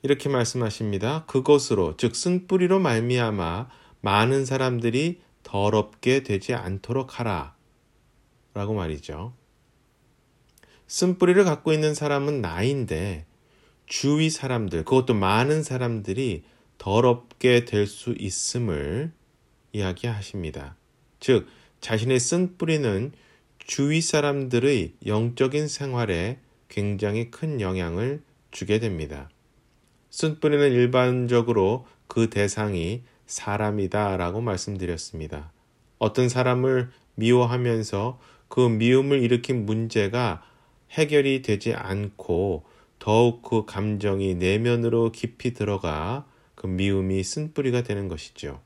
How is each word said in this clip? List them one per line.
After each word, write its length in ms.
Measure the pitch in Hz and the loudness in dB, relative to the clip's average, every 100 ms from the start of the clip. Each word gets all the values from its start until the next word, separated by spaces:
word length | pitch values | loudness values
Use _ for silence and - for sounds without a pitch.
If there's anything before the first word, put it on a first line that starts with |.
이렇게 280 | 139 139 147 | 0 0 0
말씀하십니다. 960 | 131 117 127 113 - 110 101 110 156 - | 0 0 -2 -4 -4 -4 -2 -2 -4 -2
"그것으로, 720 | 170 135 147 131 104 85 78 | -2 4 4 4 0 0 0
즉 180 | 117 - | -2 -2
쓴뿌리로 640 | 180 180 185 190 180 190 | -2 -2 0 0 2 2
말미암아 880 | 175 113 120 123 113 104 82 87 123 - - _ | 2 0 0 0 0 -2 -4 -6 -8 -16 -20 _
많은 440 | 101 101 113 135 131 | 0 2 4 2 0
사람들이 760 | 131 131 123 117 123 160 180 _ _ | 0 0 0 0 0 -2 -4 _ _
더럽게 800 | - 101 101 107 104 - 120 135 | -8 0 2 2 0 -4 0 0
되지 300 | 131 98 - | 0 -4 -2
않도록 680 | 120 92 98 - 131 131 - | -6 -4 -8 -4 -4 -4 -6
하라." 360 | 117 87 71 _ _ _ _ _ _ _ _ _ _ | -4 -4 -6 _ _ _ _ _ _ _ _ _ _
라고 200 | 104 101 | -8 -4
말이죠. 600 | 107 82 76 - 76 107 123 _ _ _ _ _ _ _ _ _ _ _ _ _ _ _ | -4 -4 -6 -10 -10 -10 -14 _ _ _ _ _ _ _ _ _ _ _ _ _ _ _
쓴뿌리를 560 | - 185 180 180 185 | -2 0 2 4 6
갖고 300 | 185 147 - | 6 2 0
있는 200 | 156 151 | 2 2
사람은 480 | 147 147 143 143 147 | 0 -2 0 0 -2
나인데 840 | 92 82 117 170 98 78 98 82 78 _ _ _ _ _ _ | -4 -2 0 0 -2 -4 -4 -6 -12 _ _ _ _ _ _
주위 440 | - 135 151 160 | -4 0 2 0
사람들, 560 | 156 135 123 101 85 80 | -2 -4 -2 -2 -2 2
그것도 280 | 131 127 | 2 4
많은 500 | 110 95 107 135 156 | 2 4 2 2 0
사람들이 800 | 147 127 123 113 101 98 131 82 - _ _ _ | -2 -4 -2 -4 -4 -4 -2 -4 -10 _ _ _
더럽게 880 | - 104 123 120 - - 127 120 120 | 0 4 6 4 -2 0 6 6 4
될 220 | 104 104 | 0 0
수 260 | - - 120 | -2 -6 -6
있음을 920 | 101 - - 123 117 76 71 98 160 - _ _ _ _ _ | -6 -6 -4 -2 -2 -2 -2 -4 -6 -10 _ _ _ _ _
이야기하십니다. 1000 | 104 95 90 120 107 98 101 82 76 69 - _ _ _ _ | -4 -4 -4 -4 -6 -8 -8 -8 -10 -14 -18 _ _ _ _
즉, 280 | - 117 - - _ _ | 4 4 2 -20 _ _
자신의 380 | - 110 117 131 | -4 -2 2 0
쓴뿌리는 920 | 123 175 180 - 160 156 131 98 131 - _ _ _ _ | 2 0 0 -2 -2 0 0 0 -4 -10 _ _ _ _
주위 440 | - - 139 160 | -10 -2 0 2
사람들의 920 | 160 151 147 143 131 120 131 131 85 - - | 2 0 0 -2 0 2 2 2 -2 -6 -2
영적인 640 | 107 117 120 131 147 151 | 0 0 0 0 0 -4
생활에 720 | - 139 123 110 85 95 131 _ _ _ | -6 -4 -2 -2 -2 -2 -6 _ _ _
굉장히 640 | - 101 98 104 107 117 | -4 -4 -2 -2 -2 -6
큰 280 | - 160 139 | -6 -6 -4
영향을 640 | 95 92 85 85 123 147 _ _ _ | -2 -2 -4 -4 -4 -6 _ _ _
주게 280 | - 95 107 | -12 -2 0
됩니다. 500 | 113 87 73 73 69 _ _ _ _ _ _ _ _ | 0 -4 -8 -10 -16 _ _ _ _ _ _ _ _
쓴뿌리는 640 | - 160 156 151 147 143 | -4 -2 0 2 6 6
일반적으로 1160 | 123 123 127 127 127 120 120 117 110 95 123 - _ _ | 6 4 4 4 2 2 2 4 2 2 0 -6 _ _
그 220 | - 113 | 0 0
대상이 720 | 101 101 - 107 92 82 117 - _ _ | 2 0 0 -2 -2 -4 -6 -10 _ _
사람이다라고 1160 | - - 104 107 104 95 101 101 95 87 101 | -10 -6 -2 0 0 -2 0 0 0 -2 -2
말씀드렸습니다. 1120 | 117 92 - 98 90 82 - 82 76 76 78 _ _ _ _ _ | -4 -4 -4 -6 -6 -6 -8 -10 -10 -10 -14 _ _ _ _ _
어떤 320 | 110 - 123 | 0 2 2
사람을 600 | 127 127 123 131 131 123 - _ - | 2 2 2 2 0 -2 -10 _ -2
미워하면서 1040 | 113 123 120 123 123 113 107 101 113 127 - _ _ | 4 4 4 2 0 -2 -2 -4 -4 -8 -20 _ _
그 220 | - 123 | 2 4
미움을 520 | 110 117 127 139 143 | 4 4 4 4 2
일으킨 420 | 120 123 123 127 104 | 4 2 0 -2 0
문제가 800 | 110 113 113 101 120 117 80 - _ _ _ _ | -2 -2 0 0 0 -2 -4 -12 _ _ _ _
해결이 500 | - 151 147 139 135 | -2 2 4 4 0
되지 320 | 131 101 117 | 0 -2 -2
않고 880 | - 95 98 104 - - 85 98 80 - _ _ _ | -4 -4 -4 -6 -8 -4 0 0 -4 -8 _ _ _
더욱 420 | - 110 120 117 | 2 4 4 2
그 240 | - 113 107 | -2 -2 -2
감정이 680 | 98 104 104 101 98 98 87 | -4 -2 -2 -2 0 -2 0
내면으로 760 | 92 104 117 120 117 117 117 | 0 2 2 0 2 2 0
깊이 420 | 117 117 - 127 | -2 -8 -4 -6
들어가 720 | 123 104 101 85 76 85 131 143 _ _ _ | -4 -4 -2 -4 -4 -4 -6 -10 _ _ _
그 120 | 95 | -6
미움이 560 | 92 98 98 95 95 | -2 0 0 0 -2
쓴뿌리가 600 | 95 - 151 151 135 123 | -4 -6 -6 -2 0 -2
되는 240 | 120 104 98 | -2 -6 -6
것이죠. 540 | 80 - - 73 67 | -8 -12 -14 -14 -14